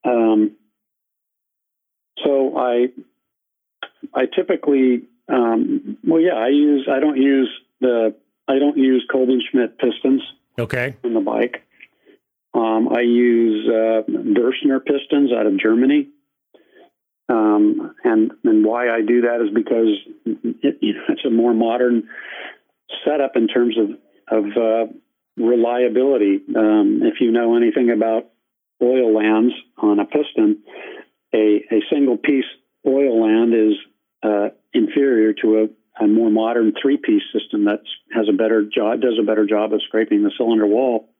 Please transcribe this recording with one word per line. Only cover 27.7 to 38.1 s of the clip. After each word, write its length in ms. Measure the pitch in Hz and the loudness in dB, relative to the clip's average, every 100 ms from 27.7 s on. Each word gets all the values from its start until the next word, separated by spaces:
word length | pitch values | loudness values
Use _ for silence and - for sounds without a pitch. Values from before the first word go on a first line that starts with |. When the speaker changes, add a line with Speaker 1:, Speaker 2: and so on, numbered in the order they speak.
| 120 120 | 2 0
Speaker 1:
about 380 | 110 113 113 113 _ _ _ _ _ | 0 0 -2 -6 _ _ _ _ _
oil 320 | 123 131 117 | 0 2 2
lands 400 | 107 107 110 120 - - - | 2 2 2 0 -2 -18 -2
on 220 | 107 104 | 0 0
a 60 | 101 | 0
piston, 580 | 147 147 - 107 107 _ - - - - _ _ | -4 -4 0 0 0 _ -20 -18 -20 -20 _ _
a, 300 | 113 107 104 - | 0 2 0 0
a 120 | 110 - | -2 0
single 260 | 151 139 113 | 0 0 0
piece 280 | - 135 120 - _ _ - | 0 -2 -2 -12 _ _ -2
oil 340 | 135 139 113 | 0 2 2
land 320 | 113 110 117 | 2 2 2
is, 200 | 117 110 101 - _ _ _ | 2 2 0 -6 _ _ _
uh, 260 | 110 104 104 - _ | -4 -2 -4 -8 _
inferior 600 | 123 104 - 139 117 110 | -2 0 0 2 2 2
to 360 | 104 110 110 110 - _ - | 0 0 2 0 -4 _ -2
a, 40 | |
a 40 | 110 | 0
more 220 | 110 113 | 2 2
modern 420 | 107 113 117 110 107 | 0 0 0 0 0
three-piece 420 | 139 143 - 104 - | -2 0 0 -2 -2
system 320 | 87 - 104 104 | -8 -6 -2 -2
that 160 | 104 - - _ | -2 -8 -20 _